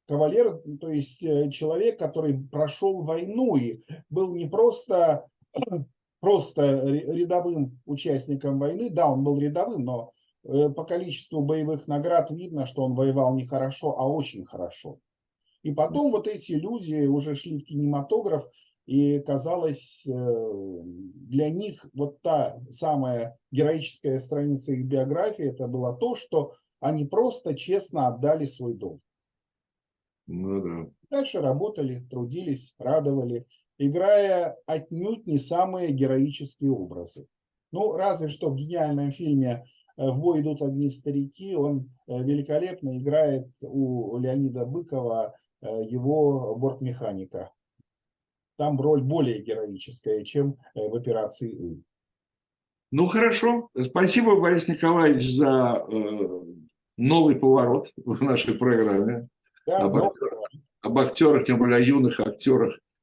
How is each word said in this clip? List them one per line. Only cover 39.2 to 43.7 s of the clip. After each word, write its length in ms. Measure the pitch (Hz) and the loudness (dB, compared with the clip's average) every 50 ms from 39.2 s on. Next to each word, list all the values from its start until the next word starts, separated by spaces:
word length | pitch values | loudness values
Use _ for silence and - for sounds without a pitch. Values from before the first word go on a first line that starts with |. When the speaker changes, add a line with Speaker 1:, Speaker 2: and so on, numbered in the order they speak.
| 170 151 143 139 131 123 120 123 - _ _ _ _ _ _ | -2 0 2 2 2 2 0 -4 -8 _ _ _ _ _ _
Speaker 1:
э, 140 | - 135 135 | -4 -2 -2
"В 80 | 127 139 | 0 0
бой 220 | 160 175 165 151 | 2 2 2 2
идут 220 | 147 156 147 147 151 | 0 -2 -2 -2 -4
одни 280 | 139 135 139 143 139 | -4 -2 -2 -2 -2
старики" 640 | 135 - - 147 139 143 139 139 - - 190 196 185 | -4 -4 -6 -4 -2 -2 -2 -4 -6 -12 -10 -6 -2
он, 360 | 156 143 147 143 135 127 - - _ _ | 0 0 0 0 -2 -4 -8 -14 _ _
э, 160 | - 123 127 127 | -10 -6 -4 -2
великолепно 760 | 139 143 147 139 147 147 151 175 185 180 - 147 135 127 127 | 0 -2 -2 -2 0 -2 0 -2 -2 -6 -6 -8 -8 -6 -4
играет 480 | 131 143 143 156 156 147 135 131 131 - _ - | -2 0 2 4 4 4 2 -2 -4 -8 _ -16
у 560 | - - | -12 -6